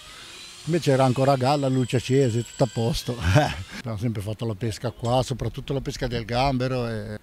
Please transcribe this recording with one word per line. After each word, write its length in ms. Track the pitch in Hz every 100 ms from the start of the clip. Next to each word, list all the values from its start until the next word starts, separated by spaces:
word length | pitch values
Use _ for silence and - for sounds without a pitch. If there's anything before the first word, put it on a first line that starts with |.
| - - - - - - 147
invece 240 | 165 143
era 120 | 131
ancora 300 | 131 127 135
a 40 | 139
galla, 300 | 123 147 135
luce 300 | 131 123 123
accese, 480 | - 135 131 117 113
tutto 180 | -
a 60 | 131
posto. 460 | - 113 - - 120
<laughs> 560 | 82 139 131 - - -
Abbiamo 180 | 117 107
sempre 240 | 120 107
fatto 240 | 98 104 117
la 100 | 98
pesca 360 | 117 - 120
qua, 300 | - 120 127
soprattutto 520 | 120 120 117 - 120
la 80 | 139
pesca 260 | 131 - 131
del 160 | 120
gambero, 640 | 107 120 139 127 127 127 117
e 320 | 110 104 107